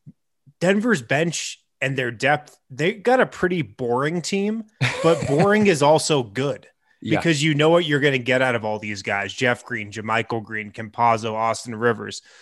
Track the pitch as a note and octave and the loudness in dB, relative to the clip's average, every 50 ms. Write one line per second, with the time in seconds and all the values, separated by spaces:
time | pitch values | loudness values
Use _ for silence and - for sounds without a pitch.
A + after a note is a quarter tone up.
0 | _ - - _ _ _ _ _ _ - _ _ - F3 G3 G#3+ G3+ B3 A3+ D#3 | _ -20 -20 _ _ _ _ _ _ -20 _ _ 0 0 2 2 2 0 0 -2
1 | A#2+ A2 C3+ C#3 E3 F3 D3+ - - - - - _ _ _ _ - C3 C#3 C3 | 0 -2 -2 0 0 -2 -2 -4 -8 -10 -12 -14 _ _ _ _ -6 -4 -2 -2
2 | C3 B2 A#2 G#2 - C3+ D3 D3 - - - _ _ _ C3 A#2+ D3 F3 A3+ A3 | -4 -4 -4 0 2 2 2 2 0 -8 -20 _ _ _ -8 -4 -2 -2 -2 -2
3 | F#3 A#3+ B3 C4 A#3 - - - - F3+ F3+ F3+ D3 G2+ - - C3 A#2 A#2+ B2 | 0 2 2 2 2 0 0 -2 -2 -2 0 -2 -4 -6 -6 -6 -2 -2 0 0
4 | C#3 D3+ E3 F3 E3 - - G3 G3 G#3 G#3+ A3+ G#3+ - _ _ - B2 - - | 0 0 -2 -4 -4 -4 -4 -2 -2 -2 -4 -6 -8 -12 _ _ -4 -4 -2 0
5 | - E3 - - - - C#3 D3 F3+ G3+ G3+ G#3+ G#3 G3 F3+ C#3+ C#3+ C#3+ D#3 D#3 | 2 2 2 2 0 0 2 4 4 4 4 4 4 4 4 4 6 6 6 4
6 | - - D#3+ C#3+ B2 G#2+ G2 A#2 C3 C#3+ B2 G2+ - _ _ _ _ _ _ _ | 4 2 0 0 0 -2 -4 -4 -4 -4 -4 -6 -10 _ _ _ _ _ _ _
7 | - - D#3 - - E3+ E3 C#3+ D3 D#3+ D#3 C#3+ D3+ D#3 E3 F3 F3+ D3+ D3 D3 | -4 -2 -2 0 2 2 0 2 2 0 2 4 4 4 6 4 4 2 0 2
8 | C3+ D3 C3+ C3+ A#2+ A#2+ B2+ B2+ C3 B2+ B2 A#2 G#2 G#2+ G#2+ G#2+ G#2+ G#2 G#2 G2 | 2 2 2 0 0 0 2 2 2 2 0 0 -2 -4 -6 -6 -6 -8 -8 -8
9 | G2+ - G#2 G2+ G2+ G2 G2 - C3 B2 B2 A2 - - A#2+ A2+ G#2 G#2 G2+ A2+ | -6 -4 -4 -2 -4 -6 -4 0 0 0 0 0 -4 -8 -10 -10 -10 -10 -12 -10
10 | G#2 A2 A2 A#2 A#2 - - A2+ G#2 G#2 A2+ G#2+ G#2+ G#2 G2+ - A2 G#2+ - - | -6 -2 -2 -2 -2 -2 -6 -6 -6 -8 -10 -10 -10 -12 -12 -14 -14 -12 -4 0
11 | A#2+ A#2+ A#2 A2 G#2+ A2+ A2 A2 A2+ A2+ A2+ - - B2 A#2 G#2+ A2+ A#2+ A#2 G#2 | 2 2 2 2 0 -4 -4 -2 -2 -2 -2 -4 -6 -10 -8 0 0 0 0 0
12 | G#2 G#2 G2+ - - _ - - | -4 -10 -12 -14 -16 _ -20 -20